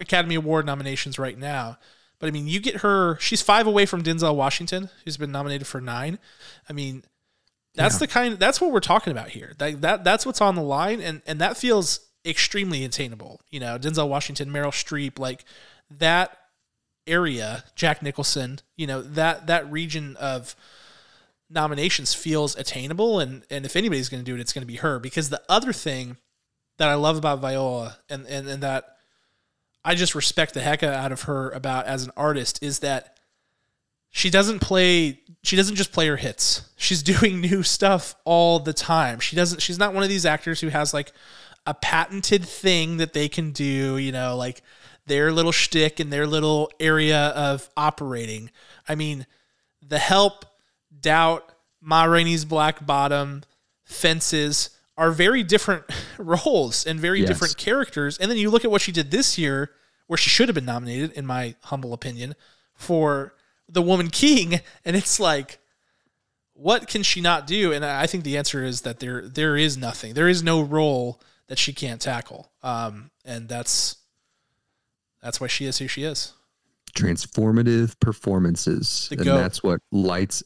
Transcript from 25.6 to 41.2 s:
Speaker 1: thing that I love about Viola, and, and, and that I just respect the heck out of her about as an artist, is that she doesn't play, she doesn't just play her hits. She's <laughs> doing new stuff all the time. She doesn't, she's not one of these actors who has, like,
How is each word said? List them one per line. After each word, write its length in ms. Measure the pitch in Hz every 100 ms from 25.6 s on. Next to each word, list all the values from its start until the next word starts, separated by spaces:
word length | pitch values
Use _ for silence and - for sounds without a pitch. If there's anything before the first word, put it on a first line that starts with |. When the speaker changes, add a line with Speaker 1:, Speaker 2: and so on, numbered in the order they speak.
| 254
Speaker 1:
thing 440 | - 156 131 123 123 _ _ _ _ _ -
that 100 | 151
I 60 |
love 220 | 147 151 156
about 240 | 151 139
Viola, 580 | 131 135 135 123 113 - -
and, 180 | 139 127
and, 220 | 139 139
and 140 | 139
that 340 | 139 135 - _ _ _ _ _ _ _ _ _
I 100 | 165
just 200 | 175 175
respect 400 | 147 - - 156
the 60 | 139
heck 200 | 135 151
out 300 | 151 139 135
of 100 | 131
her 280 | - 135 131
about 340 | 131 135 131 117
as 180 | 135
an 60 | 127 -
artist, 460 | 151 143 120 -
is 160 | 147 139
that 380 | 143 131 - _ _ _ _ _ _ _ _ _ _
she 200 | - 185
doesn't 300 | 190 202 214
play, 600 | - 185 180 175 156 135 _ 165
she 140 | - 190
doesn't 200 | 196 202
just 160 | 190
play 140 | - 160
her 80 | 139
hits. 460 | 127 - - - - -
She's 260 | - 175
<laughs> 0 |
doing 380 | 147 190 220 185
new 220 | 175 196
stuff 520 | 170 - 196 185 - -
all 340 | - 170 170 170
the 140 | 147
time. 480 | 151 - 160 131 117
She 160 | - 165
doesn't, 240 | 175 175
she's 180 | - 175
not 140 | 208
one 100 | 196
of 60 | 196
these 160 | 196 165
actors 340 | 151 - 160
who 80 | 160
has, 260 | 147 147
like, 180 | 147 147 -